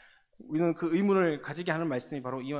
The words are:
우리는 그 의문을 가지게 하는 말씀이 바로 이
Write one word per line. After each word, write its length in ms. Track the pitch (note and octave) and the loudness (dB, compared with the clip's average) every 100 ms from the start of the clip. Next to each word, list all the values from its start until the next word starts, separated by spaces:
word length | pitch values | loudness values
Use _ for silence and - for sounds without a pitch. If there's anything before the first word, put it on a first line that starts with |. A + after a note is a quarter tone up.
| - _ _ _ | -20 _ _ _
우리는 320 | - D#3 E3+ | -6 0 2
그 200 | E3 E3+ | 2 0
의문을 480 | E3+ G3+ F#3+ F3 D3 | 2 4 6 4 2
가지게 300 | - D3 F3+ | -6 -6 -2
하는 160 | D#3+ E3 | -2 0
말씀이 340 | B2+ - C#3+ | -2 -4 -6
바로 180 | B2+ C3 | -6 -6
이 120 | C3 | -4